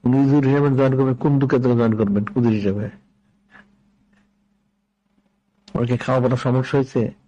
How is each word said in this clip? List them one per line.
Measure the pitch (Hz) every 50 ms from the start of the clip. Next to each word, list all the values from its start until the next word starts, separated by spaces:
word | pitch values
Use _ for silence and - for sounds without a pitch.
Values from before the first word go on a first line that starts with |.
| -
উনি | 123 127 135
হুজুর | 139 135 139 147 135
হিসেবে | 131 139 143 143 143 135
জয়েন | 131 135 135 135
করবেন, | 131 135 131 131
কোন | 127 - 156 143 135
দুঃখে | 135 131 143 127
জয়েন | 127 123 120 117 117 113 110
করবেন | 107 110 101 98 104 104 - -
হুজুর | 131 120 117
হিসেবে? | 110 104 101 98 95 104 107 - - - _ _ _ _ _ _ _ _ _ _ _ - - _ _ _ _ _ _ _ _ _ _ _ _ _ _ _ _ _ _ _ _ _ _ _ _ _ _ _ _ _ _ _ _ _ _ _ _ _ _ _ _ - -
ওনার | 156 127
কি | 117 123
খাওয়া | 120 - - 131 131
পড়ার | 127 120 131
সমস্যা | 127 - 131 123 127 127 - - 139
হয়েছে | 135 135 - 135 110 - - _ _